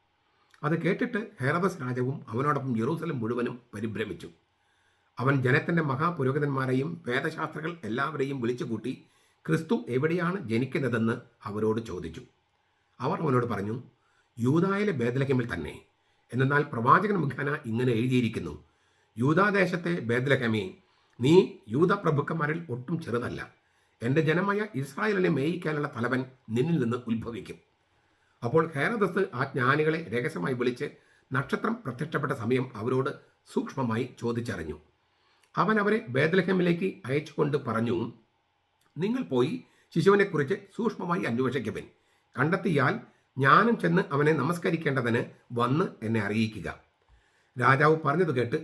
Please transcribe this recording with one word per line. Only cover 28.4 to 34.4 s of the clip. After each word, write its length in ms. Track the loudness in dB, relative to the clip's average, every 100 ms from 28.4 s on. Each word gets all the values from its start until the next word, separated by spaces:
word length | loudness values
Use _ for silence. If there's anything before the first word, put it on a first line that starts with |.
അപ്പോൾ 280 | 2 2 2 0
ഹെരോദസ് 500 | 0 2 0 0 -2
ആ 100 | -2
ജ്ഞാനികളെ 600 | -2 0 2 4 2 0
രഹസ്യമായി 500 | -2 -4 -4 -4 -4
വിളിച്ച് 360 | 0 -2 -2 -6 -10 _ _ -6
നക്ഷത്രം 440 | -4 -2 -2 -2 -4 -6
പ്രത്യക്ഷപ്പെട്ട 480 | -8 -4 -4 -4
സമയം 380 | -4 0 0 -2 -6
അവരോട് 340 | -2 0 -2 -6 -14 _ -8
സൂക്ഷ്മമായി 600 | -4 -4 -4 -2 -2 -4 -6
ചോദിച്ചറിഞ്ഞു. 580 | -4 -4